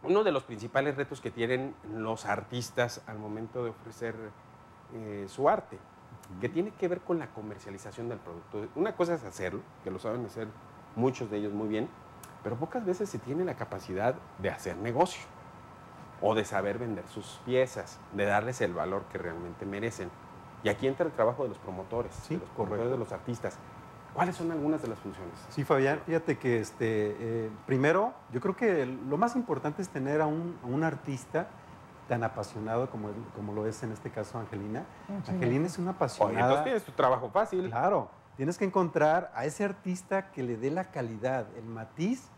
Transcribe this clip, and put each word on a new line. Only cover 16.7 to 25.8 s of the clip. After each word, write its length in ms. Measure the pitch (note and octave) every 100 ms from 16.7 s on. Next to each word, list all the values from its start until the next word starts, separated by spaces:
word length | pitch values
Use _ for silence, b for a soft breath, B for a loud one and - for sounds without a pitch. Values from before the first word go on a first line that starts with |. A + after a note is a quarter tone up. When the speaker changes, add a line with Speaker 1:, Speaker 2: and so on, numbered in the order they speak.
| G#2+
Speaker 1:
vender 280 | A#2 G2 F2
sus 320 | - - - -
piezas, 540 | B2+ B2+ A2 F2 - -
de 120 | G2+ G2+
darles 360 | G2+ A2+ B2
el 120 | G2+
valor 300 | F2 E2+ G2 G2
que 60 | F#2+
realmente 480 | F2 E2+ F2 F2 G2
merecen. 440 | G2+ A2+ - F2+ - - - - -
Y 60 | G#2+
aquí 180 | G2+ C3
entra 180 | C3+ E3+
el 60 |
trabajo 320 | - A2+ B2
de 60 | B2+
los 80 | G2
promotores, 560 | - F#2 F#2+ A#2 A#2
Speaker 2:
Sí, 220 | - - E3
Speaker 1:
de 60 |
los 80 | -
promotores, 340 | - G2+ G#2 A#2
Speaker 2:
correcto. 60 |
Speaker 1:
de 60 | C3
los 140 | A2
artistas. 460 | G2 - A#2+ G2 - - - - - -
¿Cuáles 220 | C#3+ F3+ F3
son 160 | E3
algunas 300 | D#3+ D3 D#3
de 80 | A#2
las 100 | A2
funciones? 340 | G2+ F#2+ F2+ - -
Speaker 2:
Sí, 140 | -
Fabián, 380 | C3+ C#3+